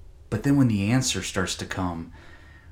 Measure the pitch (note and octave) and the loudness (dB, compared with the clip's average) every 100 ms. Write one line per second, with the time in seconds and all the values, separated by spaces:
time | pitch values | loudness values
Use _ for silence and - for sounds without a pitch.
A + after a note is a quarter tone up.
0 | - - - G#2+ C#3+ C#3+ B2 G#2 G2+ B2+ | -20 -20 -6 -2 2 4 6 4 2 2
1 | B2+ G2 - G2+ F2+ - F#2 - F2+ E2 | 2 -2 -2 -2 -2 -4 -6 -4 -4 -4
2 | E2 - - - - - - | -10 -14 -20 -20 -20 -20 -20